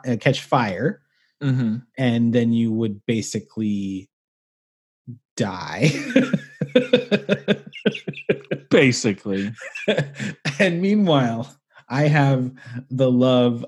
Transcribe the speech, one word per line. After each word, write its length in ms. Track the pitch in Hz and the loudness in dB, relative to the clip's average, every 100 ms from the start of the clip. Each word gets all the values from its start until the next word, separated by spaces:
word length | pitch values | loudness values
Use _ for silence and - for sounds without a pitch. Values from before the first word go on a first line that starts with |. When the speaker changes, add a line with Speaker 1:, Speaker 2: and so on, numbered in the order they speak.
| 127 | -4
Speaker 1:
uh, 100 | 113 | 0
catch 220 | 147 143 | 0 -2
fire. 580 | - 135 110 90 143 - _ _ _ - | 0 0 0 -2 -4 -4 _ _ _ -6
Speaker 2:
Mm-hmm. 320 | 139 127 113 117 - - | -2 0 0 -4 -8 -2
Speaker 1:
And 380 | 127 117 117 | 0 2 2
then 200 | 120 117 | 2 2
you 180 | 117 117 | 2 2
would 340 | 110 113 104 - | 0 -2 -4 -4
basically 1040 | 113 - 110 - - 107 101 98 95 95 _ _ _ _ _ _ _ _ _ - 117 _ - | -2 -2 -6 -8 -6 -4 -2 -4 -8 -12 _ _ _ _ _ _ _ _ _ -20 -20 _ -6
die. 540 | 104 175 170 90 254 277 277 254 - - - - - | -6 -6 -10 0 0 0 0 0 0 -4 -8 -12 0
<laughs> 840 | 254 247 247 - 208 - 196 - 208 - - - - - - - - - 143 - | 0 2 0 0 -4 -2 -4 -2 -4 -4 -4 -4 -4 -12 -12 -4 -4 -4 -10 2
Speaker 2:
Basically. 840 | 180 131 120 113 95 107 98 101 113 - - - | 4 6 4 0 -2 -4 -4 -4 -8 -16 -8 -2
Speaker 1:
<laughs> 40 | 185 139 - 208 151 156 139 | -2 -2 -6 -10 -6 -6 0
And 240 | 190 170 | 0 2
meanwhile, 720 | 196 214 190 143 120 113 131 _ _ - - | 2 2 4 4 2 -2 -8 _ _ -20 -6
I 140 | 127 | 0
have 460 | 151 151 139 131 127 - 123 120 - | 2 4 4 2 -2 -8 -14 -14 -8
the 220 | 131 131 | 0 2
love 540 | 123 127 127 123 117 | 4 4 4 2 0